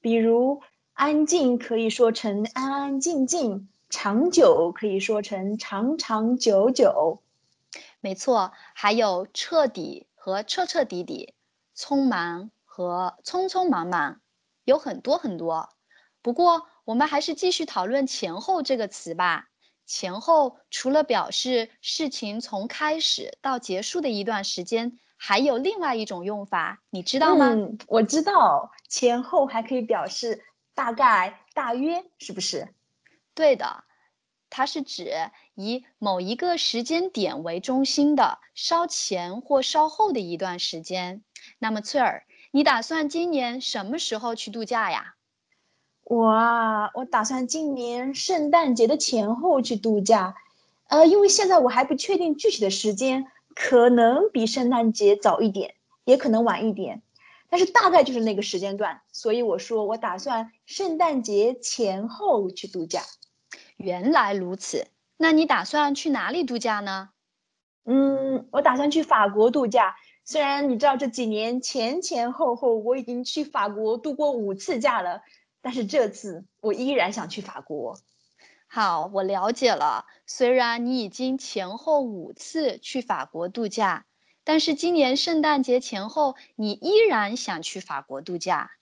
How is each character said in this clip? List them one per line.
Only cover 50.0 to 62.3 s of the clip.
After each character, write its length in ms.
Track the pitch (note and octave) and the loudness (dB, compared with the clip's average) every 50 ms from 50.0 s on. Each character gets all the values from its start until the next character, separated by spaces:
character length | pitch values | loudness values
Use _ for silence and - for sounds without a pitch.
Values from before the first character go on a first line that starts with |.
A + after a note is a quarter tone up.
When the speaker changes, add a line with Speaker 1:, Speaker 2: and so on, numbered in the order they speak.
Speaker 1:
假。 340 | G3 A3 A3+ G#3 F#3 F#3+ G3 - _ _ _ _ _ _ _ _ _ | 4 4 4 4 2 -2 -6 -12 _ _ _ _ _ _ _ _ _
呃， 180 | _ C#4+ D4+ D#4+ | _ 8 10 10
因 160 | E4 F4 G#4 | 10 10 8
为 80 | G4+ G4 | 8 6
现 180 | - - G#4 | 6 4 4
在 120 | F#4 F#4+ E4+ | 6 6 6
我 100 | C4 B3 | 6 6
还 160 | A3+ A#3+ C#4 | 4 2 2
不 100 | C#4 D4+ | 2 0
确 220 | C4+ - - G4 | -4 0 0 0
定 180 | E4+ F4 E4 D4+ | 0 2 0 -2
具 140 | D4 - A4 | 2 2 0
体 120 | - - | 2 2
的 80 | G#3+ F#3+ | 0 -2
时 240 | G3 G3 - G#3+ G#3 | 0 0 -2 -2 -2
间， 340 | G3 B3+ C4 C4 C4 C4 - _ _ _ _ - | 0 0 0 0 -2 -4 -8 _ _ _ _ -8
可 340 | - - - - A#3+ A#3 B3 | -4 -2 4 6 8 8 8
能 400 | B3 A#3+ A#3 A3+ B3 D4 G4 G#4+ | 8 8 6 6 6 4 2 2
比 140 | - B3 A3 | 2 0 0
圣 240 | A3 - C4+ B3+ A#3+ | 0 0 0 0 2
诞 220 | A#3+ A#3 A#3 A3+ | 2 2 2 2
节 240 | A3 - G#3 G3+ G#3 | 2 4 4 4 4
早 240 | G3+ - G#3+ E3+ - | 6 4 2 4 4
一 100 | A3+ A3 | 2 0
点， 260 | F#3+ G3+ - - - _ _ _ _ _ _ | 0 -2 -8 -8 -10 _ _ _ _ _ _
也 140 | - B3+ | 4 4
可 120 | C4+ - C#4+ | 6 6 2
能 140 | A3 A3 A#3 | 2 4 4
晚 240 | A3+ F#3 - G#3+ | 2 0 0 -2
一 60 | A3 G3 | -2 -2
点， 300 | G3+ F#3+ C3 - A3 _ _ _ _ _ _ _ _ _ _ | -4 -6 -8 -8 -12 _ _ _ _ _ _ _ _ _ _
但 100 | - F4 | 2 2
是 60 | F#4 | 2
大 240 | F#4+ - A#4 G#4+ F#4 | 4 4 4 4 8
概 140 | E4 E4+ C#4+ | 6 6 6
就 80 | C#4+ | 6
是 80 | B3+ A#3+ | 2 0
那 160 | A3 A3 G#3 | 0 0 0
个 60 | F#3+ | -2
时 180 | A3 - - F#3 | -4 -4 -4 -4
间 160 | F#3 G3 G3 | -4 -4 -4
段， 260 | G3+ G#3 F3 D#3 - _ _ | -4 -4 -4 -4 -8 _ _
所 200 | _ - - A#3 G#3 | _ -6 -2 0 0
以 100 | A#3+ A#3+ | 0 2
我 140 | A3 F3 | 0 -2
说 280 | F#3 F#3 - A#3 A3 G#3+ | -2 -4 -4 -4 -2 -2
我 100 | G3 A3 | -2 -4
打 200 | A3+ A3+ G#3+ F3 | -4 -4 -6 -6
算 340 | F#3+ F#3+ C#4 B3 A3+ A3+ A3+ _ _ _ | -6 -6 -4 -4 -4 -4 -8 _ _ _
圣 320 | - - - G4 F4+ D#4+ | -16 -8 -4 -4 -2 2
诞 260 | D#4 F4 E4 D4 C4 A3+ | 2 2 2 2 0 -2
节 300 | A3+ G#3 G3+ G#3 A#3 B3+ | 0 2 2 2 2 0
前 560 | B3 - - - - A#3 G3 F#3 F#3+ G#3 A#3 | -2 -8 -10 -4 -2 -2 -2 -2 -4 -6 -8
后 400 | A#3 - G#4 G4+ | -8 -4 0 2